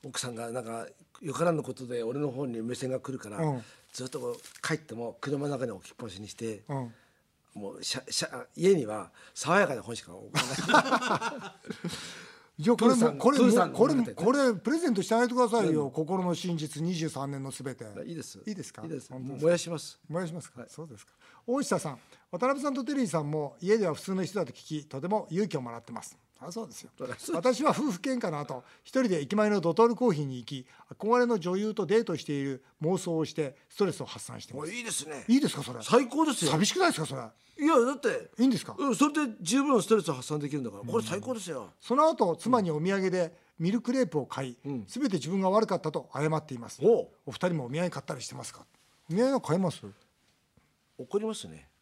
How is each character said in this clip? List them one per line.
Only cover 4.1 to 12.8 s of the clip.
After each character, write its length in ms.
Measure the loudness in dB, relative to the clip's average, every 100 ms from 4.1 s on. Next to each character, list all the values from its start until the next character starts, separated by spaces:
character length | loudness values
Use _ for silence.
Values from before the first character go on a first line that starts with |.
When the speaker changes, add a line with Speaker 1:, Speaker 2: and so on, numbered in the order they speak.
Speaker 2:
と 100 | -6
こ 180 | -6 -8
う 300 | -10 -8 -2
帰 80 | -2
っ 20 |
て 160 | -4
も 240 | -8 -8 -8
車 260 | -4 -2 -2
の 60 |
中 120 | -2 -4
に 60 |
置 120 | -6
き 100 | -14
っ 20 | -14
ぱ 100 | -14
な 40 |
し 80 | -12
に 80 | -14
し 60 |
て、 300 | -8 -8 -8 -8
Speaker 1:
う 80 | -8
ん。 180 | -8 -12 _ _ _ _ _ -12
Speaker 2:
も 160 | -12
う、 120 | -10
し 120 | -8 -8
ゃ-、 80 | -6
し 120 | -6
ゃ-、 220 | -4 -8 -14 0
家 180 | 4 4
に 100 | 2
は 280 | -6 -8 -16 -20
爽 240 | -10 2 4
や 80 | 4
か 100 | 0
な 60 |
本 140 | -8 -12
し 60 |
か 120 | -12
置 160 | -18 -6
か 120 | -2
な 1040 | -2 -2 4 6 6 0 0 -2 -2 -6 -12
い。 60 | -16 -14 -10 -8 -8 -12 -14 -18 -20 _ -2
Speaker 1:
<laughs> 0 |
じ 100 | 2
ゃ 40 |
あ、 20 |
こ 140 | 6